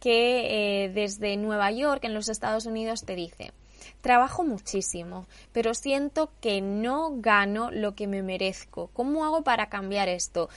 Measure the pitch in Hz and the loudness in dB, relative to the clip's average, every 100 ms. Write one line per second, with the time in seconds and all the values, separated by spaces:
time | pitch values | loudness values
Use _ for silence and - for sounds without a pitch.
0 | 247 233 240 247 233 220 208 202 196 196 | 2 4 4 2 0 0 0 0 0 -2
1 | 208 202 208 202 214 208 202 226 294 277 | -4 -2 -2 -2 -2 0 0 2 0 0
2 | 233 214 214 220 220 220 226 220 220 226 | -2 -4 -4 -4 -2 -2 -2 -4 -4 -6
3 | - 180 170 - - - - - - - | -6 -8 -8 -10 -18 -18 -20 -20 -20 -6
4 | - 247 262 - 330 208 - 196 - 175 | 6 6 6 2 0 -2 -2 -4 -4 -6
5 | 170 185 180 - - 233 226 226 277 277 | -10 -12 -14 -20 -6 0 0 0 0 0
6 | 285 311 311 - 226 196 196 208 233 277 | 0 0 -2 -2 -2 0 0 -2 0 0
7 | 320 269 220 208 202 208 233 - 208 202 | -2 0 4 6 4 0 -2 -2 -4 -4
8 | 202 196 190 185 190 185 - - 175 - | -4 -2 -4 -2 -2 -4 -10 -10 -10 -4
9 | 254 302 311 320 302 226 214 202 196 202 | -2 0 0 0 2 0 0 -4 -4 0
10 | 190 180 - 175 165 | 0 0 -4 -4 -4